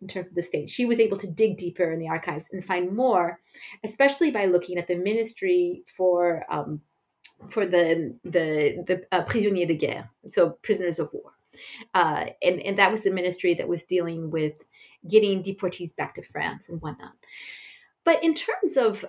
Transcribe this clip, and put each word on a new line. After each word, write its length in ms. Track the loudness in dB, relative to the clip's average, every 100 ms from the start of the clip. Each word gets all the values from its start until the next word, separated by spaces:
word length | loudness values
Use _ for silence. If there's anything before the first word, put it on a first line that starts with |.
in 60 | -12
terms 200 | -10 -6
of 60 | -6
the 60 |
state. 280 | -4 -6 -6
She 160 | -2 0
was 160 | 2
able 160 | 2 0
to 100 | -6
dig 300 | 0 0 0
deeper 340 | -8 -2 -2
in 80 | -2
the 80 | -4
archives 420 | -4 -4 -8 -10
and 100 | -12
find 320 | -4 -2 -2 0
more, 440 | 2 4 2 -4 _ -20 -20 -12
especially 480 | -12 2 2 4 0
by 140 | 2 2
looking 320 | 2 0 -4
at 100 | -2
the 80 | -2
ministry 880 | 0 -2 -2 -4 2 2 2 -4 -12 0
for, 480 | 2 4 2 0 -4
um, 300 | -6 -4 -8 -12 _ _ _ -20 -20 -8
for 160 | -2 2
the, 520 | 4 4 2 -2 -8
the, 600 | -2 0 2 2 2 0 -2
the, 160 | -4 0
uh, 140 | -2 0
prisonniers 420 | 0 0 2 0
de 80 | 0
guerre, 340 | 0 -4 -12 _ -4
so 200 | 2 2 2
prisoners 360 | -2 0 0 -4
of 120 | -6
war. 220 | -8 -14 _ _ -20 -20 -20 -2
Uh, 340 | 2 2 0 -4 0
and, 200 | 0 0
and 180 | -2 2
that 100 | 4
was 140 | 4
the 80 | 0
ministry 420 | 0 -2 0 0 0
that 120 | -2
was 160 | -4
dealing 480 | -2 -2 -2 -6 -4
with 220 | -2 -2 -4 _ _ -20 _ 4
getting 340 | 4 6 0
deportees 500 | -4 -4 -6 -6 -10
back 220 | -8 -8 -10
to 60 |
France 480 | -4 0 0 -2 -10
and 120 | -10
whatnot. 320 | -8 -10 -16 _ _ -18 -18 -18 -20 -20 _ _ 2
But 180 | 4
in 100 | 4
terms 440 | 0 -2 -2 0 2
of, 260 | 2 0